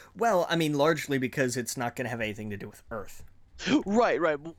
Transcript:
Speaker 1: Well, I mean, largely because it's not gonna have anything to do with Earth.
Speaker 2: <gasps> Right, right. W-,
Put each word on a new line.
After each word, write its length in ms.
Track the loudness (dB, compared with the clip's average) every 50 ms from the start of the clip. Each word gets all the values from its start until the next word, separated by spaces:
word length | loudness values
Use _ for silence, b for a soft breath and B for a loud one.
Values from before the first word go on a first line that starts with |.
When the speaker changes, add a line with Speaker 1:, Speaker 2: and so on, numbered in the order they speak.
| B B B
Speaker 1:
Well, 300 | -2 0 2 4 2 2 2
I 60 | 2
mean, 200 | 0 2 2 4
largely 420 | 4 4 4 4 2 0 -2 0
because 400 | 0 0 0 0 0 0 0 0
it's 180 | -2 -4 -4 -4
not 200 | -4 -4 -4 -4
gonna 140 | -4 -6 -4
have 120 | -4 -4
anything 300 | -4 -4 -4 -6 -8 -8
to 60 | -8
do 120 | -8 -10 -12
with 120 | -14 -18 -14 -10
Earth. 320 | -10 -10 -8 -10 -14 -16 -18
Speaker 2:
<gasps> 60 | -18 -20 -20 -20 -20 -14 -8 B 2 2 2 2
Right, 340 | 2 4 4 4 4 4 2
right. 120 | 2 2
W-, 240 | 0 0 -4 -10 -12